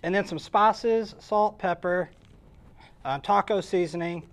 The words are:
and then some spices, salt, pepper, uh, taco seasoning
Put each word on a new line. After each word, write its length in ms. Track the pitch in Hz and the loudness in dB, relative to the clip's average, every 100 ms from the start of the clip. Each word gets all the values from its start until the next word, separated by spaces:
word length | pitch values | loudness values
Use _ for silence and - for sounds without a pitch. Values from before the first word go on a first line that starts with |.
and 100 | 165 | 0
then 120 | 190 | 0
some 140 | 196 160 | 0 -6
spices, 760 | - 208 214 214 233 226 202 - | -2 4 4 4 0 0 -2 -10
salt, 380 | - 208 214 208 | -2 2 2 0
pepper, 500 | 190 175 180 180 175 - - - - - - - - - | -4 -2 -2 -2 -2 -8 -20 -20 -20 -20 -20 -20 -20 -14
uh, 140 | 135 139 | -6 -6
taco 420 | - 202 190 208 | 0 0 2 -2
seasoning 640 | 180 185 170 170 170 170 160 | 0 0 0 -2 -6 -6 -12